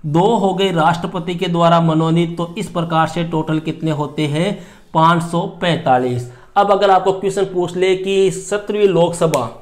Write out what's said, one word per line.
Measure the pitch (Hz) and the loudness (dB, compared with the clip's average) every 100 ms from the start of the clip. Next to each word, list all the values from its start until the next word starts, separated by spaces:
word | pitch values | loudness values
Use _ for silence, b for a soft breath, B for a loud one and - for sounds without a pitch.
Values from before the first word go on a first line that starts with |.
| 156 | 0
दो | 160 202 226 | 2 2 2
हो | 190 | 0
गए | 180 196 | 0 0
राष्ट्रपति | 165 156 165 180 185 165 175 | 2 2 0 -4 -6 -6 -4
के | 185 | -2
द्वारा | 170 170 170 | 2 4 4
मनोनीत। | 165 160 160 165 170 170 | 4 2 2 2 0 -4
तो | 170 196 | -6 -6
इस | 170 | -6
प्रकार | 175 165 160 160 | -6 -2 0 0
से | 175 165 | -2 -4
टोटल | 165 156 156 | -4 -2 -4
कितने | 156 156 160 | -4 -6 -4
होते | 147 147 139 147 | -4 -4 -4 -2
हैं? | 151 190 - B B B | 0 -2 -4 B B B
पाँच | 160 160 170 | 2 4 2
सौ | 165 170 196 - | 0 -4 -4 -4
पैंतालीस। | 180 151 139 127 127 123 - B B 202 | -2 -2 2 2 2 -4 -8 B B 0
अब | 202 | 2
अगर | 196 202 | 4 4
आपको | 185 196 | 4 2
क्वेश्चन | 190 196 196 190 | 0 -2 -2 -2
पूछ | 180 175 180 | -2 -4 0
ले | 185 185 | 0 0
कि | 190 196 190 | 0 2 2
सत्रहवीं | 170 - 202 202 208 202 | 0 -6 -6 -4 0 2
लोकसभा | 165 170 170 165 139 117 - | 4 2 2 -2 -2 -6 -12